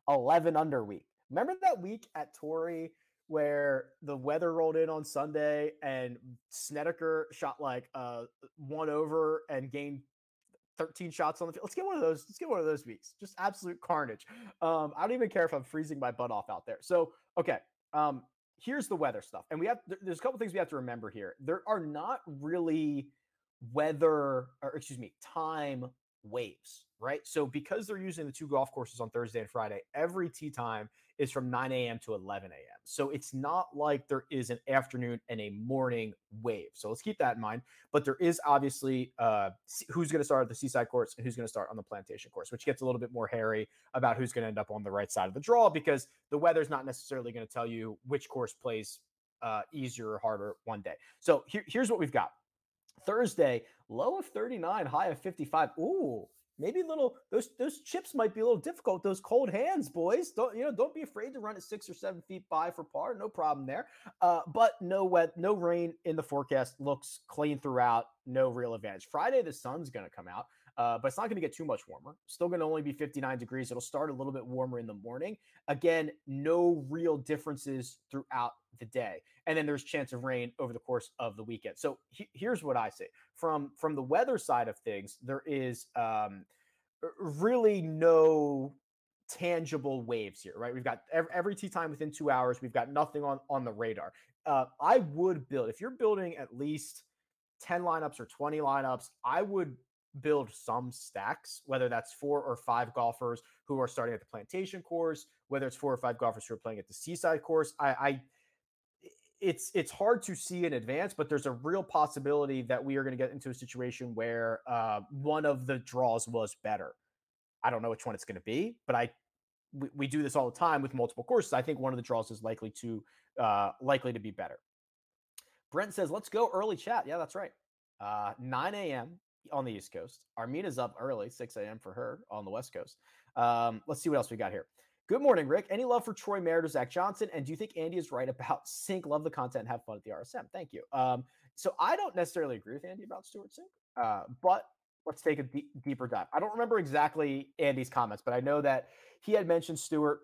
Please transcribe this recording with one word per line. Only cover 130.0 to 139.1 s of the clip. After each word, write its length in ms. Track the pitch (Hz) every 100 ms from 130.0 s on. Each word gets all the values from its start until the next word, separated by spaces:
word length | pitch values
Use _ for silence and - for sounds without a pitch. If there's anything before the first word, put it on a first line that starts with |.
| 82 - _ -
Armina's 420 | 117 147 196 123
up 160 | 120 -
early, 300 | 131 120 107
six 260 | - 120 110
A 100 | 104
M 140 | 110
for 140 | 95
her 260 | 107 120 147 -
on 140 | 104
the 80 | 98
West 220 | 107 131
Coast. 240 | - 131 - _ _ _ 127
Um, 460 | 120 117 117 110 -
let's 140 | 143
see 80 | 170
what 80 | 143
else 140 | 120
we 40 | 113
got 140 | 98
here. 140 | 98 - _ _ _ -
"Good 140 | 247
morning, 260 | 285 190 139
Rick. 200 | 175 -
Any 160 | 202 254
love 180 | 240
for 100 | -
Troy 280 | 202 - 202
Merritt 240 | 170 165 160
or 20 |
Zach 220 | 147 123
Johnson? 400 | 175 190 190 220
And 120 | 160 135
do 60 |
you 40 | 160
think 160 | 214 -
Andy 200 | 160 180
is 140 | 156
right 180 | 127 131
about 380 | 127 123 131 -
sync? 380 | - - 185
Love 180 | 156